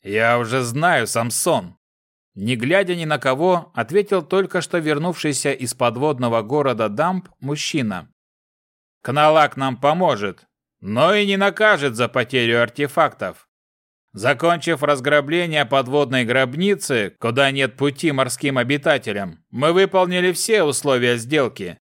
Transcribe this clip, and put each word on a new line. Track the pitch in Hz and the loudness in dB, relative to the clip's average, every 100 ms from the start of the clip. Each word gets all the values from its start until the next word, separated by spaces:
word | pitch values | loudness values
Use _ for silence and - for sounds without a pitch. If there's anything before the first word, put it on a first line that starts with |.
"Я | 98 107 113 120 | -2 0 2 2
уже | 113 131 | 0 -2
знаю, | 120 123 170 156 110 | -2 0 2 2 0
Самсон". | 117 117 - 180 143 90 - _ _ _ _ _ 98 | -2 -2 -2 0 0 -2 -18 _ _ _ _ _ -8
Не | 104 123 | -4 -2
глядя | 127 185 185 175 | 2 2 0 -4
ни | 160 | -4
на | 151 | -2
кого, | 135 131 180 180 170 - | 0 0 0 0 -2 -8
ответил | 113 185 202 190 | -2 0 0 -2
только | 147 190 190 180 | 0 -2 0 -4
что | 156 175 | -2 -2
вернувшийся | 156 147 170 - 156 135 143 | 0 -2 -2 -2 -4 -2 -2
из | - 123 | -2 -6
подводного | - 120 117 151 131 123 117 | 0 0 0 -2 0 0 0
города | 107 147 139 113 110 | 0 0 0 0 -2
Дамп | 104 165 185 - _ | 0 -2 -2 -8 _
мужчина. | 135 147 - 151 113 92 78 _ _ _ _ _ _ _ _ _ | -8 -6 -4 -4 -4 -6 -12 _ _ _ _ _ _ _ _ _
"Кналак | - 143 151 156 147 131 | -4 2 4 6 4 2
нам | 135 123 | -4 0
поможет, | 139 170 180 113 101 90 _ _ _ _ | 0 2 0 0 -4 -8 _ _ _ _
но | 95 110 165 | -6 2 4
и | 208 202 | 4 2
не | 196 | 2
накажет | 196 - 214 185 139 113 | 0 4 2 4 0 0
за | 117 | 0
потерю | 127 113 127 117 117 | 0 0 0 2 2
артефактов. | 117 - 143 170 143 - 92 80 _ _ _ _ _ _ _ | 0 -2 -2 2 0 0 -10 -10 _ _ _ _ _ _ _
Закончив | 101 117 123 170 170 170 151 | -4 -2 0 0 0 -2 -2
разграбление | 147 143 131 147 139 165 175 151 127 | 0 0 2 0 0 -4 -2 -2 0
подводной | 135 123 143 135 131 117 | 0 0 0 0 0 0
гробницы, | 123 131 143 196 196 - 123 98 _ | 0 0 0 0 0 0 -2 -2 _
куда | 113 123 139 | -2 2 0
нет | 135 135 - | 2 -2 0
пути | 143 139 165 | -4 -2 -2
морским | 135 127 - 143 135 | 0 -2 -2 -2 0
обитателям, | 120 143 160 139 120 101 92 80 _ | 0 0 0 0 -2 -6 -6 -12 _
мы | 117 147 | -2 2
выполнили | 175 190 190 185 180 180 | 4 4 2 2 0 0
все | 175 - 214 | -2 0 2
условия | 151 131 147 127 123 120 | 2 0 0 2 2 0
сделки. | 117 151 120 - 92 - | -2 0 0 -4 -12 -12